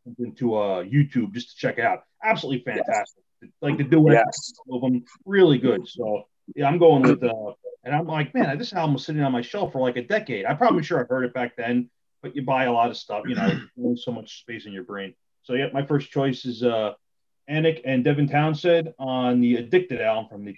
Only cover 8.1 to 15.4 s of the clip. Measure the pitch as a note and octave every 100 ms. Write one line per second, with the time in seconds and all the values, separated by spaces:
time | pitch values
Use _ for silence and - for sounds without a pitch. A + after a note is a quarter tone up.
8.1 | D#3 D3 B3+ D#3+ D3+ A#3+ F#3 D#3 C3+ -
9.1 | D3+ C#3 B2 A#2 G#3 D#3+ C3 B2+ B2 A#2+
10.1 | A3+ C3+ G#2 A2 D3 A#3+ F#3 D3+ D#3 B2
11.1 | C3 B2 B2+ B2 - A#2 B2 A#2+ _ _
12.1 | _ B2 C#3 C3 C3 B2 A#2 A#2+ A2 -
13.1 | G#2+ - - G3 D3 - B2 B2 A#2+ B2+
14.1 | A2+ G#2+ - - A2 G#2+ G2 F#2 G2+ G2
15.1 | - _ _